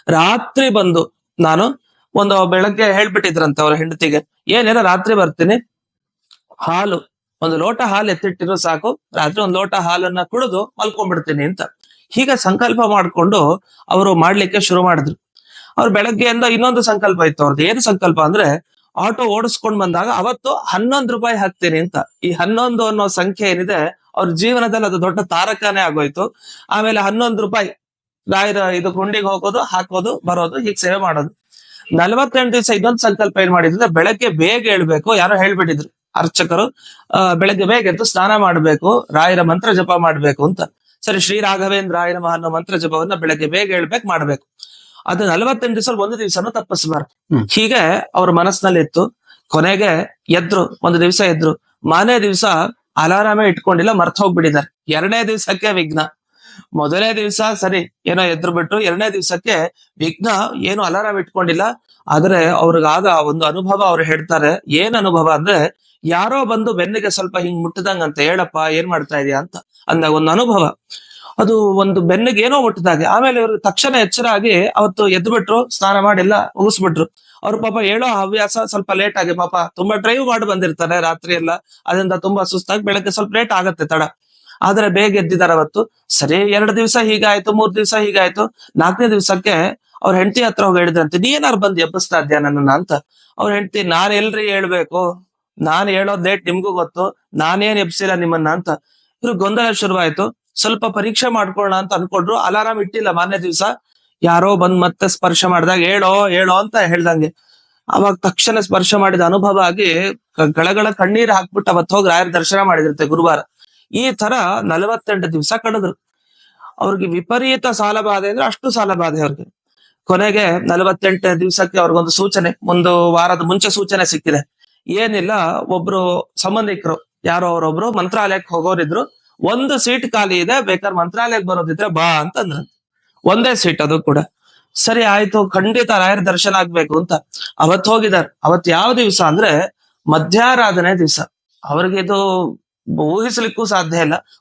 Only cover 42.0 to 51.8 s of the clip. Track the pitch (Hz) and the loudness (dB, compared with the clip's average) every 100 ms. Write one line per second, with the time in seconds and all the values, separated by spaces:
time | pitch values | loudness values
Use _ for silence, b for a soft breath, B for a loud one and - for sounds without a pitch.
42 | 175 175 170 165 165 160 170 185 165 156 | -2 -2 -2 -2 -4 -6 -4 -4 -2 -2
43 | 175 185 160 156 151 180 202 185 160 233 | -4 -4 -2 -2 -2 -2 -2 -2 -2 -4
44 | 214 165 143 139 _ - B B B B | -4 -4 -2 -6 _ -20 B B B B
45 | - 180 202 165 240 233 247 220 240 226 | -6 -2 0 0 0 -2 -2 -4 -4 -2
46 | 202 226 208 185 214 220 220 175 156 151 | -4 -4 -4 -4 -4 -6 -6 -4 -4 -4
47 | 147 _ - 143 104 - 220 214 165 196 | -8 _ -2 -2 0 0 2 2 2 0
48 | - - 180 170 180 196 190 170 151 165 | -2 0 2 2 2 0 2 2 2 0
49 | 220 _ b b - 156 170 196 208 160 | -2 _ b b -2 0 2 2 0 0
50 | - _ - 170 170 196 170 - 175 170 | -4 _ 0 0 2 0 0 -2 0 2
51 | 175 175 190 160 160 - _ _ | 2 2 2 2 0 -2 _ _